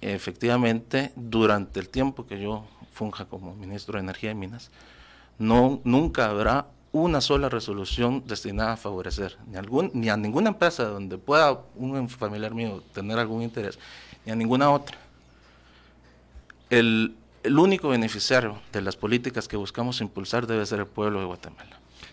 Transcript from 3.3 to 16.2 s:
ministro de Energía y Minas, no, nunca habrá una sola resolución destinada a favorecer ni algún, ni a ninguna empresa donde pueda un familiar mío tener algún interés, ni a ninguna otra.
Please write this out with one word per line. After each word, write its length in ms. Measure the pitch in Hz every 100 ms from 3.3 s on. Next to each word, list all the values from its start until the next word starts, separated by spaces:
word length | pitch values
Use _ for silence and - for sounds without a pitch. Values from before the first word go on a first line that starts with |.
| 95 90
ministro 400 | 101 95 101 -
de 60 | 104
Energía 300 | 95 92 110
y 40 |
Minas, 360 | 107 95 120 - - - - - - - -
no, 420 | 110 120 131 139
nunca 420 | 123 127 165 - 113
habrá 360 | 104 107 135 - - _
una 280 | 156 175 151
sola 300 | - 143 139
resolución 720 | 120 107 101 95 - 120 131 127
destinada 460 | 104 104 101 110
a 40 | 113
favorecer 580 | 104 92 87 92 95 - 113
ni 120 | 95
algún, 320 | 101 131 190
ni 160 | 131 110
a 80 | 107
ninguna 320 | 104 131 220
empresa 360 | 202 170 -
donde 340 | 113 101 98 92
pueda 420 | - 151 151 127 -
un 340 | - 127 135 120
familiar 460 | - 104 104 107
mío 280 | 113 113 95 -
tener 240 | - 101 113
algún 240 | 113 113
interés, 360 | 117 117 101 - - - - -
ni 80 | -
a 40 | 113
ninguna 340 | 113 127 143
otra. 260 | 143 - - - - _ _ _ _ _ _ _ _ _ _